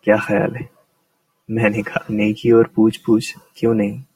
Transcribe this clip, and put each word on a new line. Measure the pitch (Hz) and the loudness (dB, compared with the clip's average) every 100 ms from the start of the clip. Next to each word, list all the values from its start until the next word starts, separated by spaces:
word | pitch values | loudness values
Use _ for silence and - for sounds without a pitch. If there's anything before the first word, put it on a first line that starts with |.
کیا | - 107 | 2 0
خیال | - 101 - 120 | 2 -2 -2 -6
ہے؟" | - _ _ _ _ _ _ _ - | -14 _ _ _ _ _ _ _ -8
میں | 113 110 | -2 -2
نے | 104 | -2
کہا، | 101 - - | -6 -8 -6
"نیکی | 107 107 104 120 | -2 -2 -2 4
اور | 113 | 4
پوچھ | 113 - 110 - | 4 2 2 2
پوچھ، | - 110 - - _ | 0 0 0 -14 _
کیوں | - 117 | -4 -2
نہیں؟" | 110 101 113 135 | 0 -2 -6 -16